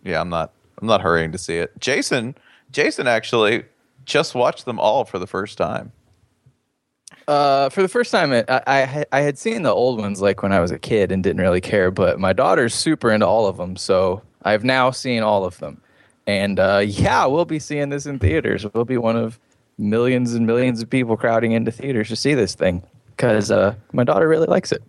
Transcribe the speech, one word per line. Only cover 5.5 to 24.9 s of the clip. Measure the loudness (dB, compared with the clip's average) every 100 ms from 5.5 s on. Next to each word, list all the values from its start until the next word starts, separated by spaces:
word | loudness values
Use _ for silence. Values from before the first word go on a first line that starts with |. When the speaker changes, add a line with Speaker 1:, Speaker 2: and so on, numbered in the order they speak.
| -4
Speaker 1:
time. | -4 -4 -10 -20 _ _ _ _ _ _ _ _ _ _ -20 -16 -2
Speaker 2:
Uh, | 2 4 4 2
for | 0
the | 0
first | 0 0
time, | 0 2
it, | 2 2
I, | -2 2
I, | 2 2 -2 -2
I | 0
had | 0 -2
seen | -4 -2
the | 0
old | 2 2 0
ones, | -4 0
like, | 0 0
when | 0
I | 2
was | 0
a | -4
kid | -2 0 2
and | 0
didn't | -2 0
really | 2 0
care, | 0 0 0
but | 2 0 2
my | 0
daughter's | 2 2 2 2
super | -2 -2 0 2
into | 2 4
all | 4 2
of | -2
them, | -8
so | -8 0 2 2 -2 -10 _
I've | 0 0
now | 2 2 0
seen | -2 -4 -2
all | 0 0
of | -2 -8
them. | -14 -14 _ _ _ _ -4
And, | -2 0 0
uh, | 2 2 0
yeah, | 0 2 2 2
we'll | 0
be | -2 -4
seeing | -6 -6 -4
this | -6 -8
in | -2
theaters. | 0 0 0 -2 -4
We'll | -4
be | -2 0
one | 0 0
of | -2 -8 _ _ _ -6
millions | -2 2 2 2 0
and | 0 2
millions | 2 2 -2
of | -2
people | -2 0 0
crowding | 2 2 2
into | 0 0
theaters | -6 -4 -2 -2
to | -2
see | 0
this | 2 0
thing, | 0 -2 -2 -8 _ _ -2
'cause, | 2 2 2
uh, | 2 2 -2 -6
my | -2
daughter | 2 2 4
really | 4 4
likes | 2 0
it. | -6 -6